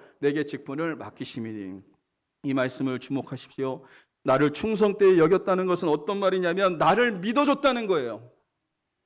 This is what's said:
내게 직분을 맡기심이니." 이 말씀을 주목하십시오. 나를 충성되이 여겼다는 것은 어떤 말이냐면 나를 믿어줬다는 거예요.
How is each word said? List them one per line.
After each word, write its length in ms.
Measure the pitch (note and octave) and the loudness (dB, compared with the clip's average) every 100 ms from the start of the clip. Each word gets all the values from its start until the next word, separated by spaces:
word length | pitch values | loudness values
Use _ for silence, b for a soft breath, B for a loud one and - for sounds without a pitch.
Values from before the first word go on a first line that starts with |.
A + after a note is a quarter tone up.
| B B | B B
내게 260 | C#3+ D3 | -2 0
직분을 520 | D3 C#3+ - C#3 E3 C#3+ | -4 -8 -10 -6 -6 -6
맡기심이니." 840 | G#2 - C3 - A2+ A2 F#2+ F#2+ - _ _ _ _ _ | -12 -12 -10 -8 -8 -10 -10 -14 -18 _ _ _ _ _
이 100 | C#3+ | -4
말씀을 460 | C3+ B2+ B2+ C3 B2+ | 0 -2 -2 -4 -4
주목하십시오. 840 | - C#3 A#2+ B2+ - - C3 C3 b b b _ | -6 -6 -6 -12 -14 -8 -6 -6 b b b _
나를 280 | - C3 D3 | 0 2 2
충성되이 680 | D3 G#3+ G#3+ G#3 G3 G3 F3+ | 0 -2 2 2 4 6 6
여겼다는 460 | D#3 F#3 F#3+ F#3 | 6 4 2 0
것은 240 | F#3 F3 D#3+ | 0 0 0
어떤 300 | D3+ A3 G3+ | -2 -2 -2
말이냐면 580 | G3 F#3 F3+ F3 G3 E3 | 0 0 -2 0 0 2
나를 440 | D#3 G3+ A#3+ G3 | 2 4 2 0
믿어줬다는 680 | F#3+ A#3 C#4+ C#4+ C#4+ B3 A3 | -2 2 2 2 2 0 0
거예요. 440 | F3 B2 A2 A#2+ _ _ _ _ _ _ _ | -2 -2 -8 -16 _ _ _ _ _ _ _